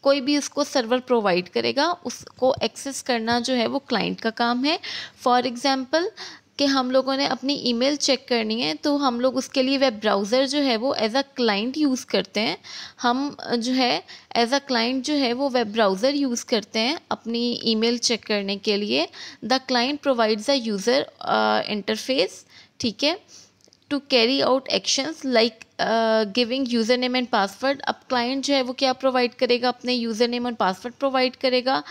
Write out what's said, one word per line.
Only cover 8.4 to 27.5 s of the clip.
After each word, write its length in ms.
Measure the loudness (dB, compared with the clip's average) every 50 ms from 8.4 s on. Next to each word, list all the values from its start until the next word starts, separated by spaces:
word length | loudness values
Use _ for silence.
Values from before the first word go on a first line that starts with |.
| 0 0 -2 -2
है 140 | -2 -4 -4
तो 220 | -2 0 0 0
हम 240 | 2 2 0 0 2
लोग 160 | 0 0 0
उसके 260 | 0 -4 -2 0 0 2
लिए 160 | 2 2 2
वेब 160 | 2 2 0
ब्राउज़र 520 | 0 0 0 0 0 0 0 2 2 2
जो 120 | 2 2 0
है 180 | 2 2 2
वो 180 | 0 0 -2 -2
as 160 | 0 0 0
a 140 | 0 0 -2 -2 -2 0
client 480 | 0 2 2 2 0 -2 -2 0 2 2
use 160 | 0 0 -4
करते 360 | 0 0 0 0 0 -2 -2
हैं। 180 | -2 -2 -2 -6 -10 -16 -16 -16 -16 -16 -10 -2 0
हम, 340 | 0 0 2 0 -4 -6 -8
अ, 160 | -6 -2 -2
जो 160 | -2 0 0 0
है 320 | 2 2 2 2 0 -4 -8 -20 -20 -16 -6 -2
as 120 | 0 0 2
a 120 | 2 0
client 400 | 0 0 -2 0 0 0 -2 -2
जो 140 | -2 0 0
है 180 | 2 2 0 0
वो 160 | 0 -2 0
वेब 240 | 0 0 0 0 2
ब्राउज़र 420 | 2 2 4 2 2 0 0 2
यूज़ 300 | 2 0 0 -2 -4 -4
करते 340 | 0 -2 -2 -2 -2 -4 -2
हैं 220 | -2 -2 -2 -4 -6 -6
अपनी 500 | -8 -6 -6 -6 -4 -2 -2 -2 -2 -2 0
ईमेल 340 | 0 0 2 2 0 0 0
चेक 280 | 0 -2 -2 -2 -2
करने 300 | -2 -2 -2 -2 -2 -6
के 200 | -4 -2 -2 0
लिए। 320 | 0 0 0 0 0 -2 -2 -6 -14 -18 -18 -16 -10 -4
The 160 | -2 -2 -2 0 0 0
client 300 | 0 0 0 -2 -2 0
provides 420 | 0 2 2 4 2 2 0 0 0
a 180 | 0 0 0 -2
user, 360 | -4 -2 0 2 2 2 0 -2 -8 -10
अ, 420 | -4 0 2 2 4 4 2 2 0
interface, 720 | 0 -4 -4 -2 -4 -4 -4 -2 -2 0 0 0 0 -2 -10 -20 _ -20 -20 -20 _ _ -6
ठीक 240 | -6 -6 -4 0 0
है, 160 | 0 0 -2 -6 _ -20 -20 -20 _ _ _ _ -20 _ _ _ -6 -6
to 80 | -6
carry 460 | -2 0 2 4 4 4 2 2 2
out 160 | 2 2 2 0 -2 -4 -2
actions 460 | -2 0 -2 -2 -2 -4 -6 -8 -4
like, 540 | 0 2 4 4 2 0 -4 -20 _ _ -4
अ, 440 | -2 0 0 0 2 2 2 2 0
giving 460 | 0 0 0 0 0 0 -4 -2 -2
username 520 | 0 0 2 2 0 0 0 0 0 -2 -2
and 80 | 0
password। 500 | 0 0 0 0